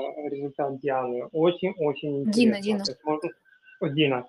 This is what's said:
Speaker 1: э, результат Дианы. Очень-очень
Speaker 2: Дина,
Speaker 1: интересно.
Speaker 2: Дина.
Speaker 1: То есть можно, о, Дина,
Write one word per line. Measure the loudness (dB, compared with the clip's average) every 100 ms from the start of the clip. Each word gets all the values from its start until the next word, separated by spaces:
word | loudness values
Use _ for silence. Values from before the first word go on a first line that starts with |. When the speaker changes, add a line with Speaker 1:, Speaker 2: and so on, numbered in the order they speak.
Speaker 1:
э, | -4 -6 -6
результат | -6 -6 -4 -4 -2
Дианы. | -2 0 0 -4 -4
Очень-очень | 2 2 2 -4 0 -2 0 -4 -2
Speaker 2:
Дина, | 0 4 4 4
Speaker 1:
интересно. |
Speaker 2:
Дина. | 0 -2
Speaker 1:
То | -2
есть | -6
можно, | -4 -2 -4 -10 _ _ _ -6
о, | -2
Дина, | 2 4 2